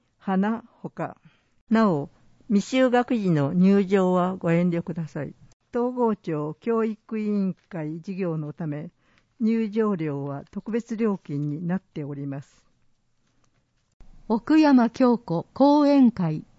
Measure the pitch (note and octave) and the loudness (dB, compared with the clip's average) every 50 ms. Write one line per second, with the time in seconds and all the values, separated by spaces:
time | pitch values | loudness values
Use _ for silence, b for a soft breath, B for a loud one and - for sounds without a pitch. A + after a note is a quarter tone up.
0 | _ _ _ _ _ - F#3+ F#3 G3 G#3 A#3 - - - _ _ - D#3+ - - | _ _ _ _ _ -2 0 0 0 0 -2 -6 -8 -14 _ _ -18 -16 -12 -10
1 | D#3+ - - _ _ _ _ _ _ _ _ _ _ - A3 A3+ A3+ G3+ E3+ C#3+ | -10 -10 -12 _ _ _ _ _ _ _ _ _ _ 0 2 2 4 4 2 0
2 | C#3+ - _ _ _ _ _ _ _ - G#3+ G3+ - - B3 C4 C4 B3+ A#3+ B3 | -2 -6 _ _ _ _ _ _ _ -2 0 0 0 0 2 2 4 4 4 2
3 | A#3+ - B3+ A3+ G3+ F#3 E3 D3 C#3 C#3 F3 F3+ F#3 F#3+ G3 G3+ G3+ F3+ G3+ G3 | 2 0 -2 -2 0 2 2 2 0 0 2 2 4 4 4 4 2 2 2 2
4 | F#3 F#3 F3+ F3+ F3 F#3 F#3+ F#3 - E3+ E3+ E3+ F3 F3+ E3+ E3+ E3+ - D#3+ F3 | 2 2 2 2 0 -2 -4 -4 -2 0 0 2 2 0 -2 -2 -4 -6 -8 -8
5 | D#3+ D3 - D#3+ C3+ - - _ - - _ _ _ _ - A#3+ A#3+ B3 B3+ B3 | -10 -10 -8 -10 -10 -10 -12 _ -20 -20 _ _ _ _ -6 -4 -4 -4 -2 -2
6 | A#3+ A3+ G#3 - _ F3+ D#3+ D3+ D3 D3+ D3+ - - A#3 A3+ A3+ A3+ A3+ G#3+ - | 0 0 -2 -2 _ -6 -4 -4 -4 -6 -8 -8 -4 -4 -2 0 -2 -2 -4 -8
7 | _ - A3+ G#3+ G#3+ G#3 G#3 G3+ G3 F#3 F3 - _ - - E3+ D#3 D3+ D#3+ E3+ | _ -10 -8 -6 -4 -2 -2 0 -2 -2 -4 -6 _ -14 -12 -10 -8 -8 -10 -10
8 | D#3+ - F#3+ F3+ F#3+ F3 D#3+ D#3 D3+ D3+ D3+ - E3+ D#3 C#3+ D3 D#3 F3 - _ | -12 -10 -8 -6 -4 -4 -4 -4 -6 -8 -10 -8 -8 -8 -8 -8 -10 -12 -16 _
9 | _ _ _ _ _ _ _ - A3+ A3 A3+ A3+ A3+ G#3 G3+ A3+ A3 G#3 G3+ E3 | _ _ _ _ _ _ _ -4 -2 0 0 0 -2 -2 -2 -2 0 0 -2 -2
10 | D#3+ D3+ C#3+ C#3 C#3 C#3+ C#3 C#3 - - - G3+ - - G#3 A#3 A3 - A#3 G3+ | -4 -4 -4 -6 -6 -8 -8 -10 -12 -14 -14 -12 -8 -6 -6 -6 -4 -6 -6 -2
11 | A#3 G#3+ G3 F3 _ - D3 C#3+ D3 D3 C#3+ D#3+ F3+ E3+ F3+ F#3+ - _ - D#3+ | -2 -2 -2 -4 _ -8 -6 -6 -4 -4 -6 -6 -4 -4 -4 -4 -6 _ -12 -10
12 | C#3+ C#3 C#3+ C#3 C#3+ C#3 C3+ C#3 C3+ _ _ _ _ _ _ _ _ _ _ _ | -10 -10 -10 -10 -10 -10 -10 -10 -12 _ _ _ _ _ _ _ _ _ _ _
13 | _ _ _ _ _ _ _ _ _ _ _ _ _ _ _ _ _ _ _ - | _ _ _ _ _ _ _ _ _ _ _ _ _ _ _ _ _ _ _ -20
14 | - - - - - - A3 G#3+ - - D4+ D#4 D#4 C#4+ C4+ B3 A#3 A#3+ - - | -20 -20 -20 -14 -6 -4 -4 -2 0 2 4 6 6 6 6 6 4 4 2 2
15 | C4 B3 A#3+ - - - E3 E3+ - _ - - C4+ C#4+ C#4+ D4+ D4 C#4 C#4+ C#4 | 2 2 2 2 -2 -4 -6 -6 -6 _ 0 2 4 6 6 6 4 4 6 6
16 | B3+ A3+ - - F3+ D#3+ D#3 D#3+ - - _ | 6 4 4 2 -2 -4 -4 -6 -8 -14 _